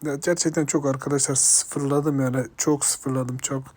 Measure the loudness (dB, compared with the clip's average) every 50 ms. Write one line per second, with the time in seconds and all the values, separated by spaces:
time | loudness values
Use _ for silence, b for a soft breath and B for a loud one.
0 | -6 -6 -4 -2 0 0 0 2 0 0 0 0 0 0 0 0 2 0 -2 0
1 | -2 -2 0 0 0 0 2 2 4 4 4 2 2 0 -4 -4 0 2 2 2
2 | 2 2 2 2 2 0 0 -2 -4 -4 -4 -2 2 2 2 2 2 -2 -2 -2
3 | -2 -2 -2 -2 -2 -4 -6 -6 -6 -4 -4 -6 -6 -8 -20